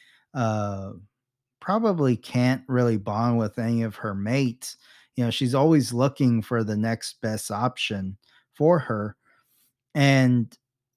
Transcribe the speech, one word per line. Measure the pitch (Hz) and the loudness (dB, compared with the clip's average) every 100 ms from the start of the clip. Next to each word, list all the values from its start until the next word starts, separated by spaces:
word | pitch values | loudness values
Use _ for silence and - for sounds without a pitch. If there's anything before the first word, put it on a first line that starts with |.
| _ _ _ | _ _ _
uh, | 131 113 107 104 98 98 90 101 _ _ _ _ _ | -4 -2 -2 -4 -6 -10 -14 -20 _ _ _ _ _
probably | - 208 226 175 135 113 | -4 0 0 2 2 0
can't | - 123 123 131 - | -2 0 2 0 -2
really | 123 120 107 | 0 2 0
bond | 104 104 120 117 | -2 -2 0 0
with | 107 - | -2 -4
any | 113 117 | -2 -2
of | 113 - | -2 -6
her | 110 98 | -8 -6
mates. | 104 135 131 113 - - _ - _ - | -2 0 -2 -4 -14 -18 _ -20 _ -4
You | 120 | -2
know, | |
she's | - 127 | -2 0
always | 135 156 156 117 | 2 4 4 2
looking | 120 135 - 127 113 | 0 0 2 2 2
for | 107 117 | 0 -2
the | 107 107 | -2 -2
next | 110 113 - - | -2 -4 -8 -8
best | 113 107 - | -6 -6 -6
option | 104 123 - - 101 95 98 _ _ _ | -4 -4 -4 -6 -6 -6 -10 _ _ _
for | _ 151 170 | _ 2 2
her. | - 110 104 - _ _ _ _ _ _ _ | 0 -6 -6 -10 _ _ _ _ _ _ _
And | 151 139 135 127 123 110 _ _ _ _ | 2 4 6 4 2 0 _ _ _ _